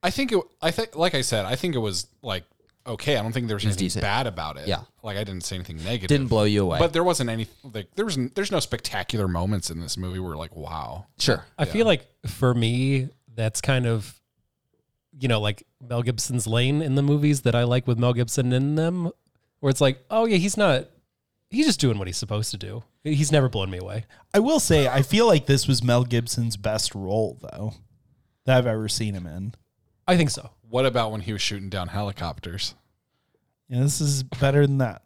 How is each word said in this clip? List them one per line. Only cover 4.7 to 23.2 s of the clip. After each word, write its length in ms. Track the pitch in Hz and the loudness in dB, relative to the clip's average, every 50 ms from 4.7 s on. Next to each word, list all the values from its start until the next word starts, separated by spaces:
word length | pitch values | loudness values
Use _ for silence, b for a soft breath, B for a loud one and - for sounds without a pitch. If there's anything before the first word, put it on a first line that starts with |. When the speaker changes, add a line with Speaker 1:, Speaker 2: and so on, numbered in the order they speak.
| 95 82 - - _ _ | -4 -4 -6 -12 _ _
Speaker 1:
Like, 160 | - 110 101 98 | -12 -10 -6 -6
I 60 | 107 | -6
didn't 200 | 101 95 92 87 | -6 -8 -10 -8
say 120 | - 98 | -8 -8
anything 220 | 92 92 - 85 78 80 | -8 -10 -10 -12 -10 -6
negative. 240 | 92 113 120 95 131 | -6 -6 -4 0 0
Speaker 2:
Didn't 180 | 147 143 135 123 | 0 2 2 2
blow 160 | 117 110 104 | 2 4 4
you 200 | 104 104 104 98 | 4 4 4 4
away. 160 | 90 80 80 | 2 2 2
Speaker 1:
But 140 | - 170 151 | 2 2 2
there 100 | 165 170 | 2 2
wasn't 260 | 180 170 - 127 120 | 2 2 0 -2 -4
any, 180 | 113 113 110 - - _ _ | -4 -4 -6 -8 -10 _ _
like, 240 | 135 110 110 95 - _ | -14 -12 -12 -12 -10 _
there 100 | - 208 | -4 -4
was 120 | 220 170 135 | -2 0 -2
n-, 140 | 123 123 - | -2 -2 -2
there's 160 | - 196 202 | -4 -4 -2
no 80 | - 165 | 0 -2
spectacular 680 | 135 - - 113 - - - 104 90 - - 110 101 95 | -2 -2 -6 -6 -6 -6 -6 -6 -4 -4 -2 -2 0 0
moments 420 | 87 82 87 95 104 98 85 - | 0 0 0 0 -2 -2 -4 -6
in 100 | 85 80 | -8 -8
this 160 | 85 78 - - | -8 -8 -8 -6
movie 220 | 92 92 90 92 | -6 -8 -6 -8
where, 160 | 92 90 80 | -8 -8 -8
like, 200 | 73 80 85 - | -8 -10 -12 -12
wow. 500 | 85 - - 82 80 71 58 62 87 98 _ _ _ | -14 -12 -10 -10 -10 -10 -10 -12 -14 -14 _ _ _
Speaker 2:
Sure. 260 | - - 120 82 - - _ - | 0 0 0 0 -2 -12 _ -4
Speaker 3:
I 80 | 151 | -4
Speaker 1:
Yeah. 60 | - | -2
Speaker 3:
feel 140 | - 208 226 | 0 0 2
like 200 | 220 185 139 - _ _ _ _ 110 | 2 2 0 0 _ _ _ _ -10
for 260 | - - 135 127 123 | -4 0 2 2 4
me, 560 | 120 117 113 117 123 131 135 139 135 131 139 - _ _ _ 117 | 4 2 2 2 2 2 2 2 0 0 -4 -8 _ _ _ -6
that's 240 | 110 113 110 - - | -2 -2 -2 -2 -2
kind 240 | - - 135 127 123 | 0 0 2 2 2
of, 340 | 117 113 110 101 - - _ _ _ _ _ _ _ _ _ _ _ _ _ _ _ _ _ _ _ _ 143 | 2 0 -2 -2 -8 -16 _ _ _ _ _ _ _ _ _ _ _ _ _ _ _ _ _ _ _ _ -6
you 80 | 127 131 | 0 0
know, 140 | 117 107 | 2 2
like, 220 | 107 104 104 - - _ _ _ 131 | 2 0 -4 -4 -10 _ _ _ -12
Mel 160 | 120 123 120 120 | -6 -4 -2 -2
Gibson's 440 | 113 123 113 - - 127 123 - 110 | -2 -2 -2 -4 -2 -2 -2 -2 0
lane 340 | 110 117 123 131 143 147 | 2 2 2 2 2 0
in 140 | 160 147 131 | 0 0 0
the 60 | 139 139 | 2 2
movies 380 | 143 147 147 143 151 147 135 | 4 2 4 4 2 2 2
that 140 | - 120 113 | 2 2 2
I 80 | 120 120 | 2 2
like 220 | 120 120 127 127 - | 2 2 0 2 0
with 100 | 123 110 | 0 2
Mel 160 | 123 123 123 | 2 2 2
Gibson 400 | 117 123 117 - - 135 127 123 | 2 0 -2 0 0 0 2 2
in 220 | 127 135 139 151 | 2 2 2 0
them, 360 | 156 160 165 175 180 170 165 - _ _ _ _ _ _ _ _ _ | 0 0 0 -2 -2 -4 -4 -6 _ _ _ _ _ _ _ _ _
where 100 | - 139 | 0 0
it's 120 | 135 - | 2 4
like, 220 | 147 135 131 131 _ _ | 2 2 2 0 _ _
"Oh 160 | - 220 226 | 0 0 2
yeah, 100 | 226 214 185 | 4 2 2
he's 200 | 170 202 190 - | 2 2 0 2
not, 280 | 208 185 143 147 - - _ _ _ _ _ _ _ _ _ _ _ _ | 4 4 4 2 0 -4 _ _ _ _ _ _ _ _ _ _ _ _
he's 160 | - 233 302 | 0 2 2
just 140 | 311 214 - | 2 2 2
doing 180 | - 131 113 104 | 2 0 2 0
what 100 | 98 90 | -2 -6
he's 100 | 87 - | -6 -6
supposed 340 | - 110 110 104 107 - | -6 -4 -4 -4 -4 -4
to 60 | - 104 | -6 -10
do." 260 | 95 98 101 117 117 _ _ _ _ | -10 -10 -12 -12 -14 _ _ _ _
He's 280 | 151 156 139 | -2 0 0